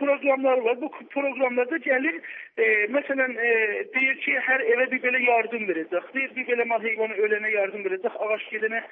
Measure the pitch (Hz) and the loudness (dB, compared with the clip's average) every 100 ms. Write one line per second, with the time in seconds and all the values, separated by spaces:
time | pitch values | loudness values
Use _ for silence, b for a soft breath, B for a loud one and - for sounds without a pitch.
0 | 277 277 277 262 269 254 226 247 294 - | 0 2 2 2 4 4 2 0 -4 -10
1 | 233 277 277 254 254 247 247 320 285 262 | -8 -2 -2 0 0 2 0 -2 0 0
2 | 302 330 - B B - 220 214 208 277 | 0 -4 -10 B B 0 4 4 2 0
3 | 285 269 254 226 233 226 214 202 202 262 | 0 0 0 0 2 2 2 -2 -2 0
4 | 262 - - 269 254 262 226 240 262 254 | 0 0 -2 -2 0 0 2 2 2 0
5 | 247 254 247 233 220 233 208 160 160 175 | 0 2 4 4 2 -4 -2 -4 -2 -4
6 | - 262 262 226 240 240 233 226 226 214 | -4 -6 -6 -6 -2 0 0 0 -2 -2
7 | 220 202 214 208 214 208 196 208 196 185 | -2 0 0 2 0 0 0 -2 -4 -2
8 | 233 - 214 214 - 254 220 226 - | -4 -2 -2 -2 -4 -4 -2 -4 -8